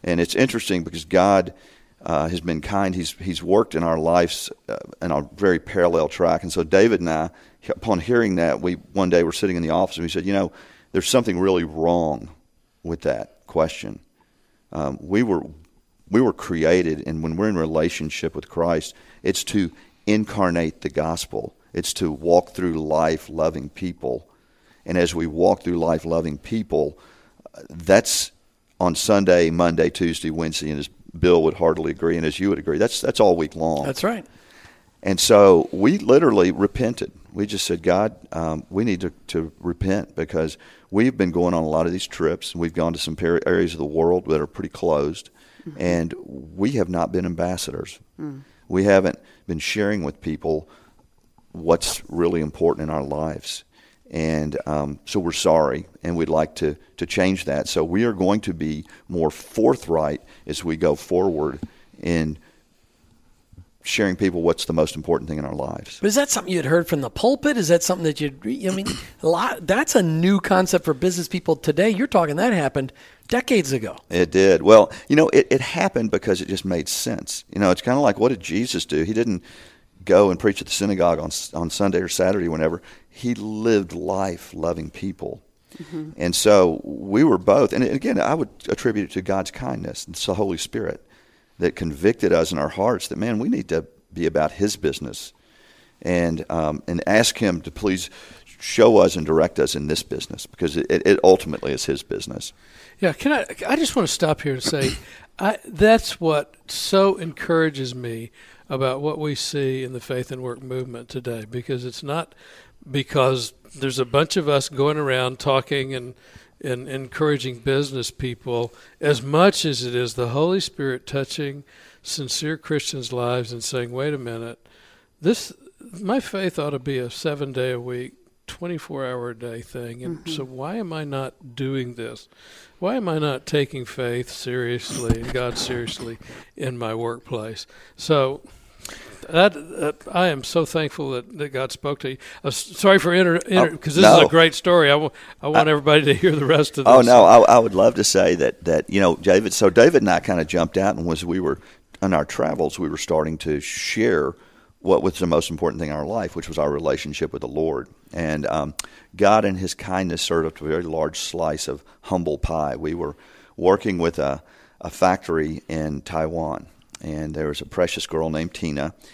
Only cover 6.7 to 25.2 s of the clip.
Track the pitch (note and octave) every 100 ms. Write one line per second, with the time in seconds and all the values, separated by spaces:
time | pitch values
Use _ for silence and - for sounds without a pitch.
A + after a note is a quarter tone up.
6.7 | F#2+ A2+ G2 E2+ D#2+ E2 - _ _ -
7.7 | - A2+ F#2 D#2 A#2+ A2 F2+ E2+ A1+ F2+
8.7 | F2 - G2 F#2 E2+ E2 - G2 F2 D#2+
9.7 | E2+ F#2+ - E2+ - F#2 G2 F2+ - -
10.7 | _ _ F#2+ - C3 A2+ F2 F#2+ F#2 E2
11.7 | D#2 E2 E2+ D#2+ C2+ - - _ _ _
12.7 | _ E2 E2 D#2+ A#1+ G1+ _ _ E2 D#2+
13.7 | - G1+ G1+ _ _ _ _ _ _ _
14.7 | - C#2+ C2 E2 G2+ A#2 F2 - D2+ _
15.7 | _ _ _ _ G#2+ B2+ - - E2+ D#2+
16.7 | F2+ E2 D#2 - D#2+ D#2+ D#2+ G#2+ F#2+ D#2+
17.7 | D#2+ E2 - D#2 - E2 D2 - - E2+
18.7 | E2 - - - - - F#2+ - G#2 F2
19.7 | - _ _ - G#2+ G#2 G#2+ F#2 E2+ D#2+
20.7 | - D#2 D2+ D#2 E2 - - - _ _
21.7 | - - - F2 C#2+ E2 F2 - - F2+
22.7 | D#2+ D#2 D#2 D#2+ D#2+ - D#2+ D#2+ D#2+ C#2
23.7 | - F#2 E2 B1+ B1 - _ _ _ _
24.7 | _ - F2+ F2 E2+